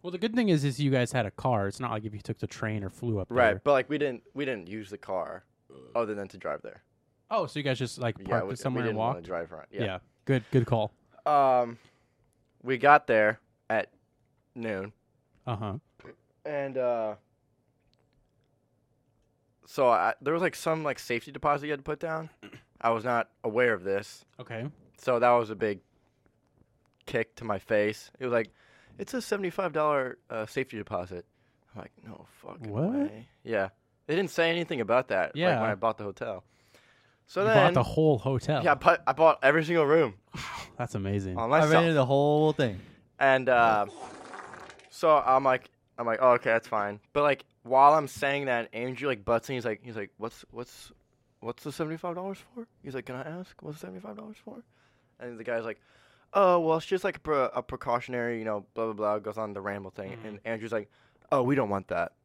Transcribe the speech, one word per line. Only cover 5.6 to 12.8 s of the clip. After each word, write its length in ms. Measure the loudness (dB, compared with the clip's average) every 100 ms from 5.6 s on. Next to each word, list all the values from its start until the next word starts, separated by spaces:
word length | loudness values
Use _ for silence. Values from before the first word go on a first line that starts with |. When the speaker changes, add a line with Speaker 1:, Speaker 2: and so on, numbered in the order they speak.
| _ -20 -6
Speaker 2:
other 200 | -2 -2
than 120 | -4 -8
to 100 | -8
drive 240 | -6 -6
there. 200 | -8 -18 _ _ _ _ _
Speaker 1:
Oh, 160 | -4 -2
so 120 | -4
you 40 |
guys 160 | -4 -2
just, 200 | -4 -4
like, 160 | -4 -4
Speaker 2:
Yeah, 80 | -2
Speaker 1:
parked 180 | -2 -2
Speaker 2:
we, 40 |
Speaker 1:
it 40 | -6
somewhere 240 | -4 -2
Speaker 2:
we 60 | -2
Speaker 1:
and 60 |
Speaker 2:
didn't 40 | -2
wanna 160 | -2 -4
Speaker 1:
walked? 100 | -6
Speaker 2:
drive 260 | -8 -8
around. 140 | -14 -14
Yeah. 140 | -6
Speaker 1:
Yeah. 140 | -6 -6 _ _
Good, 180 | 0 0 2
good 160 | 0 2
call. 260 | -2 -2 _ _ -6 0
Speaker 2:
Um, 520 | 4 4 4 2 -6 _ _ _ _ _ _ _ _
we 160 | -4
got 280 | 2